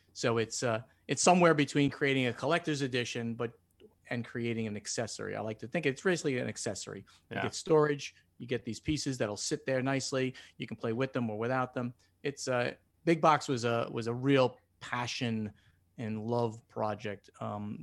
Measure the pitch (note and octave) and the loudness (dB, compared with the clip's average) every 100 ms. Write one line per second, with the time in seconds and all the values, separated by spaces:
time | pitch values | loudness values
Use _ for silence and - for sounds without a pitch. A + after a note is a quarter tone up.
0 | _ - A#2+ A2+ A2 - B2 A2 - _ | _ -2 0 2 0 -2 0 -2 -4 _
1 | - C#3 F#3 F3+ E3+ D3+ C#3 C#3+ C#3+ - | -4 4 6 8 8 6 4 2 2 2
2 | C#3 C3+ B2+ A2+ C3+ E3+ D#3+ C#3+ C#3 B2 | 0 2 0 0 0 0 0 -2 0 -2
3 | A2+ A#2+ A#2 A2+ A#2 - _ _ - _ | -2 -4 -4 -4 -6 -8 _ _ -20 _
4 | - A#2+ A#2 B2 A#2 A2+ A2 G#2 - - | -6 -6 -4 -4 -2 -2 -4 -6 -6 -6
5 | A2 - G2+ G#2 A2 A2 A2+ F3 D3 C3 | -6 -6 -6 -6 -6 -8 -6 -2 0 0
6 | F#3+ E3 D3+ B2+ B2+ - A#2 F#2+ G#2 G2+ | 0 0 0 -2 -2 -4 -6 -6 -8 -12
7 | - - - G2 G2 - - D#3 D3+ C#3+ | -14 -20 -8 -4 -4 -4 2 4 4 0
8 | - - _ - B2 A#2+ A#2+ G#2+ - D3+ | -6 -14 _ -14 -6 -4 -4 -6 -4 -2
9 | C#3+ B2 G#2+ G#2 - D3 - C3 C3 C3+ | -2 -2 -2 -2 -4 -4 0 0 0 -2
10 | - C3+ C3 - - - B2 B2 A#2+ A2+ | -2 -2 -2 -4 -14 -12 -10 -6 -4 -2
11 | C3+ C3 A2+ G#2+ A#2 C3 B2+ C3 B2 - | -2 -2 -2 -2 -2 0 -2 -4 -6 -8
12 | _ _ C#3+ - C3 B2 B2 - _ _ | _ _ -8 -6 -2 0 0 -4 _ _
13 | E3 E3 D#3+ D3 - B2 A#2+ A#2 B2 B2 | 0 4 6 4 2 0 2 0 0 -4
14 | A2+ A#2+ C3+ C#3 B2 - _ _ - B2 | -4 -2 4 6 6 2 _ _ -8 -6
15 | A#2+ - A#2+ A2 G#2+ - _ _ _ - | -4 -4 -2 -2 -4 -10 _ _ _ -10
16 | A2 A2 A2 A#2+ A#2 A2+ - A#2 G#2+ G#2+ | -6 -6 -2 0 0 -4 -10 -4 -4 -4
17 | G#2+ G2 - - A2 G#2 G#2 - | -6 -8 -12 -10 -8 -6 -8 -8